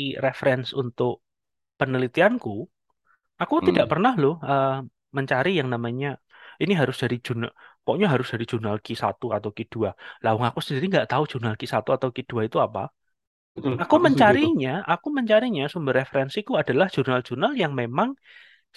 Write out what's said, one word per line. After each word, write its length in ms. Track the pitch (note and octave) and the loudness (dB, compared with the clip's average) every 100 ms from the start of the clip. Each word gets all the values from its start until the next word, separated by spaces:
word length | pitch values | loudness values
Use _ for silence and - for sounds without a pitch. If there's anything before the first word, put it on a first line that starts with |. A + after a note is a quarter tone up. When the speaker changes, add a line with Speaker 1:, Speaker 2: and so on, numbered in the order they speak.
| C#3 - C3+ | -6 -2 -4
Speaker 1:
reference 440 | - C#3+ B2+ B2 C#3 | 0 0 0 -2 -4
untuk 320 | B2 - B2 - _ _ _ _ _ _ | -6 -2 -2 -2 _ _ _ _ _ _
penelitianku, 720 | C3+ B2+ B2+ D#3 F#3 A#3+ A#2+ G#2 D#3+ _ _ _ _ _ _ _ | -2 0 -2 4 2 2 -4 -8 -10 _ _ _ _ _ _ _
aku 140 | F3 D#4 - | 0 2 4
tidak 180 | - A#2+ | 4 2
Speaker 2:
Hmm. 60 | |
Speaker 1:
pernah 220 | D#3 A#3 A#3 | 4 2 4
loh, 120 | C#3 E3 C3 | 2 0 -2
eh, 200 | C#3 C3+ C3+ C3 _ _ C3+ | 0 2 -2 -8 _ _ -6
mencari 320 | C3+ C3 D#3 F#3 | -2 0 2 0
yang 100 | B2+ A#2+ | 0 -2
namanya, 320 | A#2+ B2 C#3+ C3 _ - - - | -4 -4 -6 -8 _ -20 -20 -6
"Ini 100 | D#3 F#3+ | 0 2
harus 160 | C3 B2+ | 2 0
dari 140 | B2 A#2+ - | -4 -4 -4
jurnal, 240 | A#2 A#2 - - _ | -6 -6 -10 -20 _
pokoknya 240 | - C#3+ G3+ | -4 0 2
harus 140 | C3 B2+ | 2 0
dari 120 | A2+ A#2 | -4 -4
jurnal 240 | A#2+ A2 G#2+ - | -4 -2 -4 -6
Q 20 | A2+ | -2
satu 220 | A2 - B2 G#2+ | -2 -2 -4 -4
atau 120 | G#2+ - | -4 -8
Q 20 | A2+ | -10
dua." 160 | A2 G#2 - - - | -4 -4 -4 -18 -4
Lah, 80 | A#2 A2 | 0 2
wong 80 | A#2+ | 0
aku 80 | - - | -2 -6
sendiri 200 | C3+ C3 | -4 0
nggak 140 | C#3+ A2+ | 0 0
tahu 100 | B2+ D3+ | -2 -2
jurnal 200 | C3 A2+ G#2+ | -2 -4 -4
q 40 | A#2 A#2 | -2 -2
satu 140 | - C3+ | 0 0
atau 120 | C3 B2 | -2 -4
Q 20 | - | -6
dua 100 | A#2 A2 | -2 0
itu 80 | E3 A2 | 0 0
apa. 140 | G#2+ B2+ _ _ _ _ _ _ - | -2 -8 _ _ _ _ _ _ -6
Speaker 2:
Betul, 180 | - B2 | -4 -2
Speaker 1:
Aku 120 | - D#4 | 2 4
Speaker 2:
aku 100 | E4+ | 6
setuju 220 | C4+ A3 B3 | 6 6 6
tuh. 100 | D#4 D4+ | 2 0
Speaker 1:
mencarinya, 140 | C3 D#3 - | -2 -4 -2
aku 140 | E3+ D4+ D4 | -2 -2 -4
mencarinya, 460 | A3+ G#3+ B3 F#3 - | 4 4 4 -2 -2
sumber 200 | F3+ C#3+ B2+ | -2 0 0
referensiku 520 | C3+ C3+ C3+ G#3 - G#3+ | 2 -2 -2 -4 -2 -2
adalah 260 | D3 B2+ F#3 - | 0 2 2 0
jurnal-jurnal 560 | C3 B2+ - B2 G3+ C#4+ | 0 0 -2 -2 -2 0
yang 100 | D#3+ C3+ | -2 -2
memang 280 | A#2 C3 A#3 C#4 _ - - _ _ | -2 0 -2 -4 _ -20 -20 _ _